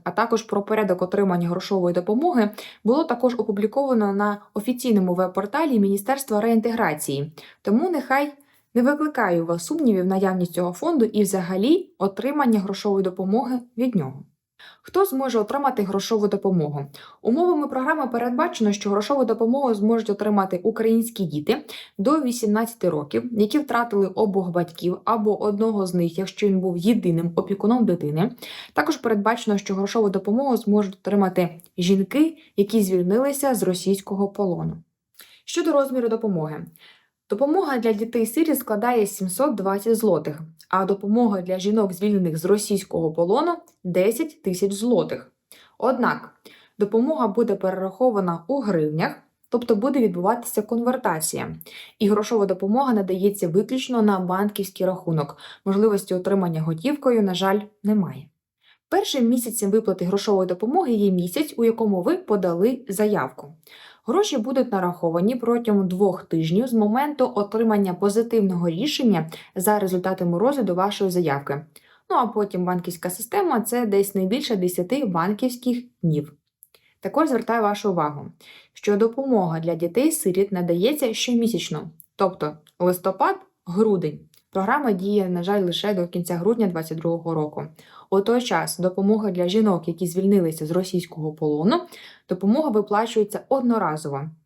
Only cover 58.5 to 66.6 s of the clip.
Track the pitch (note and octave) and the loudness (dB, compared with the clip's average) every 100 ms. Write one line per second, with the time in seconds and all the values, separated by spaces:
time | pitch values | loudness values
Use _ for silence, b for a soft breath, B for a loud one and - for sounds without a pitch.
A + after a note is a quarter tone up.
58.5 | _ b b - F#4 - C4+ A#3 B3+ A#3 | _ b b -2 -2 0 0 2 2 -2
59.5 | - G3 A3 A3 F#3 F3+ G3 A3 F#3+ F3+ | -4 2 2 2 -2 0 0 2 2 2
60.5 | F3+ A3 F4+ D4 A3 G3+ F3+ F3 C#4+ D4+ | -2 0 0 2 2 2 2 0 -2 -4
61.5 | - A3+ A3+ G#3+ F#3 G3+ F4+ - G3+ F3+ | 0 0 2 0 2 0 -2 0 0 0
62.5 | E3+ A3+ B3 - F#3+ G#3+ F3+ C3 - D3 | 2 2 0 -6 -2 0 0 -2 -8 -20
63.5 | - B B B B - E4+ G#4 C4+ A#3+ | -20 B B B B -2 0 2 0 0
64.5 | C4 B3 G3 F3+ F3 E3 E3+ G3+ B3+ A#3 | 0 0 0 -2 -2 -2 2 0 0 0
65.5 | A#3+ A#3 G3+ F#3 F3+ G3+ F3+ - E3 D#3+ | 0 2 2 2 2 0 0 -4 -2 2
66.5 | F#3 | 0